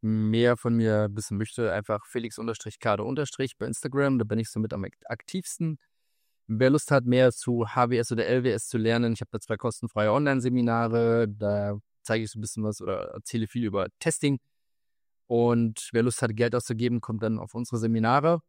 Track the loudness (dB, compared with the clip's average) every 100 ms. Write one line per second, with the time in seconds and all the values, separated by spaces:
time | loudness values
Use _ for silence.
0 | 0 2 2 4 4 4 2 2 4 2
1 | 0 -4 -6 -4 -4 -2 -2 -2 -2 -4
2 | -4 -8 -8 -8 -8 -6 -10 -6 0 0
3 | 0 -4 -6 -4 -6 -6 -8 -6 -4 0
4 | 2 2 0 -2 -2 -4 -4 -4 -8 _
5 | -12 -12 -8 -8 -8 -6 -6 -6 _ _
6 | _ _ _ _ -6 2 4 4 4 2
7 | 4 6 6 4 -2 -2 -2 0 2 2
8 | 0 -2 2 2 2 -2 -2 -2 2 2
9 | 2 -2 -6 -10 -6 -4 -4 -4 -6 0
10 | 2 4 2 2 2 2 2 2 2 2
11 | 2 2 0 -2 -2 0 -2 -6 _ _
12 | -4 -2 -2 -6 -8 -4 -4 -4 -4 -4
13 | -6 -10 -6 -4 -4 -2 -2 -2 -4 _
14 | -4 0 0 -2 _ _ _ _ _ _
15 | _ _ _ 2 4 4 2 -2 -4 0
16 | 0 0 -4 0 0 0 -2 -2 0 -2
17 | -4 -4 -2 -2 -4 -8 -6 -2 0 2
18 | 4 4 2 0